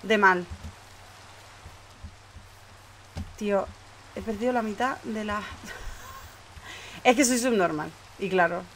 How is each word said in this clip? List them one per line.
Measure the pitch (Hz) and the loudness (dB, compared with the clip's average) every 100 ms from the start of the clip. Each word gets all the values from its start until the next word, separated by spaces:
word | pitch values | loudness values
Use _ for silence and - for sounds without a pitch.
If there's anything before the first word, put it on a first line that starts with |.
de | 190 214 | 0 6
mal. | 196 180 175 - - - - - - - - - - - - - - - - - - - - - - - - - - - - - | 6 6 0 -10 -14 -16 -20 -20 -20 -20 -20 -20 -20 -20 -20 -20 -20 -18 -18 -18 -20 -20 -20 -20 -20 -20 -20 -20 -16 -12 -12 -6
Tío, | 208 196 - - - - - - | 0 2 0 -8 -20 -20 -14 -10
he | |
perdido | 220 208 247 | -6 -2 0
la | 247 | 2
mitad | 220 196 254 285 | 0 0 -2 -2
de | - 220 | -6 -6
la | 214 208 202 - 202 - - - - - | -4 -4 -6 -12 -14 -12 -12 -12 -14 -16
<laughs> | - - - - - - - - | -18 -20 -20 -18 -16 -16 -14 2
Es | 247 247 | 4 6
que | 247 | 4
soy | 254 | 4
subnormal, | 254 226 170 151 160 - - - | 2 4 2 0 -6 -10 -20 -8
y | 196 | 0
claro, | 185 170 175 180 | 4 4 2 -8